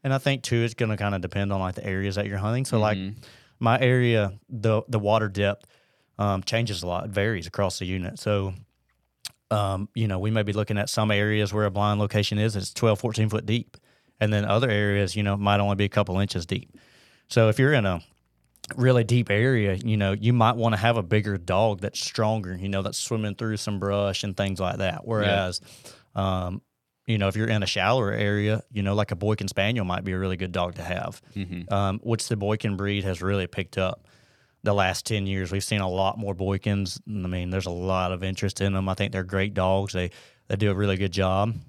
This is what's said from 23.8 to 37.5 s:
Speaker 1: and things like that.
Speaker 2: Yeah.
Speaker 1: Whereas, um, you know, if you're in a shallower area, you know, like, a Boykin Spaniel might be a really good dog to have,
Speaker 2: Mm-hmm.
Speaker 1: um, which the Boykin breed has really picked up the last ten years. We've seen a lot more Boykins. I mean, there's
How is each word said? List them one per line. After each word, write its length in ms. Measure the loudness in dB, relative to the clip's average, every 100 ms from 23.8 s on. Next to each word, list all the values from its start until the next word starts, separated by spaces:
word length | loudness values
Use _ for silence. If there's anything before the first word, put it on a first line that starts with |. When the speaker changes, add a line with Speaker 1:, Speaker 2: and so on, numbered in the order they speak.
| 0 0 0 -2 -4
Speaker 1:
and 100 | -2
things 220 | -2 0
like 180 | -2 -2
that. 180 | -2 -4
Speaker 2:
Yeah. 40 |
Speaker 1:
Whereas, 580 | -4 0 2 2 0 -6 -12 -20 -20 -20 _ -4
um, 460 | -2 -2 -4 -8 _ _ _ _ -4
you 100 | 0
know, 100 | 2
if 60 | 0
you're 100 | 0
in 160 | 0
a 20 | 0
shallower 460 | 2 2 2 2
area, 500 | 0 0 0 0 -2 -4
you 120 | -4
know, 100 | 0
like, 180 | 0 0
a 40 | -2
Boykin 320 | -2 -2 -2
Spaniel 360 | 0 0 0 -2
might 180 | -4
be 80 | -4
a 80 | -4
really 180 | -2 -4
good 140 | -4
dog 240 | -2 -4 -4
to 80 |
have, 380 | -6 -6 -6 -10 _ -10
Speaker 2:
Mm-hmm. 380 | -8 -8 -2
Speaker 1:
um, 260 | 0 0 -2
which 240 | -2 -4 -2
the 80 | -2
Boykin 400 | -2 -2 -2 -2
breed 280 | -2 -2 -2
has 160 | -2
really 260 | -2 0 -2
picked 300 | -4 -6 -2
up 260 | -2 -4 _ _ _ _ _ _
the 120 | 0
last 320 | 2 2 0 -2
ten 180 | -2 -2
years. 260 | -2 -2
We've 100 | -4
seen 160 | -2 -2
a 80 | -2
lot 300 | 0 0 -2
more 160 | -6 -4
Boykins. 640 | -2 -2 0 -2 -2 -6 -8
I 200 | -6 -4
mean, 220 | -4
there's 160 | -2